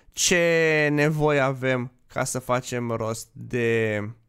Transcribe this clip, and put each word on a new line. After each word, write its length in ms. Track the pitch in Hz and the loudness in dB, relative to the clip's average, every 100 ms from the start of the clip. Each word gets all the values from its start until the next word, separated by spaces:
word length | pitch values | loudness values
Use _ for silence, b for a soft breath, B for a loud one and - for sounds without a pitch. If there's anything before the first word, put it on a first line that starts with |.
| b | b
Ce 760 | - - 180 170 165 160 151 147 | -2 2 4 4 2 2 2 2
nevoie 480 | 147 147 156 151 143 | 2 2 2 2 2
avem 520 | 135 131 131 127 120 - _ | 0 0 -2 -2 -4 -12 _
ca 160 | - | -6
să 160 | 127 131 | -4 -4
facem 520 | - 123 - 123 120 | -2 -4 -2 -6 -4
rost 380 | 113 110 113 - | -4 -4 -6 -10
de 760 | - 117 120 117 113 110 104 104 - | -18 -8 -2 0 0 0 -2 -6 -12